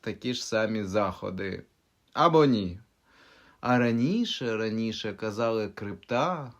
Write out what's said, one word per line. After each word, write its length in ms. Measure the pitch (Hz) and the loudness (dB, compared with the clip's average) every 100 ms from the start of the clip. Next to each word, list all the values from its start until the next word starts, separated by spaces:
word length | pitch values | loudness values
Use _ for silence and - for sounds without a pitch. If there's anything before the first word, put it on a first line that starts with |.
такі 320 | - 104 123 | -10 -6 -6
ж 120 | 123 - | -6 -2
самі 380 | 110 110 110 | 0 0 -2
заходи? 800 | 98 104 98 90 98 92 98 92 - _ _ _ _ | -2 0 0 -2 -8 -6 -6 -8 -12 _ _ _ _
Або 320 | - 165 160 147 | 2 4 6 6
ні? 340 | 113 92 90 - _ _ _ - - - _ | 4 0 -6 -14 _ _ _ -20 -20 -20 _
А 160 | 120 120 | 2 4
раніше, 800 | 120 117 131 214 233 - 123 110 | 4 4 2 2 0 -2 -2 -2
раніше 560 | 110 110 113 107 107 | -2 -2 -2 -4 -6
казали: 540 | 101 110 104 117 113 104 | -4 -4 -2 0 0 -2
«Крипта, 840 | - 104 95 - 120 160 175 131 - | -6 -10 -10 -4 0 0 -2 -8 -14